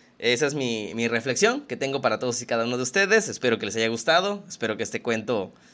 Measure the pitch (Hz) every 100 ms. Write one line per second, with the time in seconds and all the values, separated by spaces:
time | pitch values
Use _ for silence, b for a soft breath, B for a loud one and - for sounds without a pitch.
0 | b b 117 123 143 147 123 110 101 110
1 | 117 117 131 120 214 277 - 120 135 135
2 | 127 107 127 117 - 117 117 123 123 196
3 | 196 220 202 - 127 110 104 110 113 113
4 | - 165 202 202 - - 110 107 107 104
5 | 120 113 104 113 90 - B